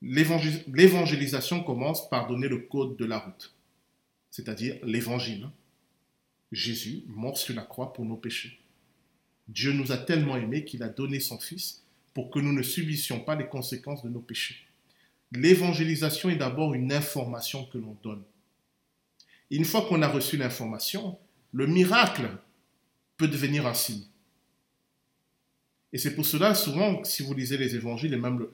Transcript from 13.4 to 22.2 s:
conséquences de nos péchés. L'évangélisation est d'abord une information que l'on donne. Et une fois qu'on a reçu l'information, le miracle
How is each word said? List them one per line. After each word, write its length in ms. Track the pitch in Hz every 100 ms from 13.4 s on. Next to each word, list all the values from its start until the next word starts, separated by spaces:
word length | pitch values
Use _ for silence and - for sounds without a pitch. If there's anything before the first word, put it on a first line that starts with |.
| -
conséquences 540 | 135 123 123 - 139
de 60 | 120
nos 140 | 120
péchés. 340 | 117 113 - - - _ _ _ _ _ _
L'évangélisation 960 | 123 156 180 180 156 160 151 151 151 180
est 80 | 175
d'abord 360 | - 127 156
une 200 | 127 127
information 720 | 143 147 143 120 117 - 139 127
que 120 | 120
l'on 200 | 110 104
donne. 220 | 113 101 98 _ _ _ _ _ _ _ _ _ - _ _
Et 60 | 147
une 80 | 165
fois 220 | 220 -
qu'on 120 | 170
a 60 | 147
reçu 300 | 135 - 147
l'information, 800 | 127 - 113 110 - 190 214 180 - _ _
le 160 | 127 143
miracle 640 | 180 180 233 208 -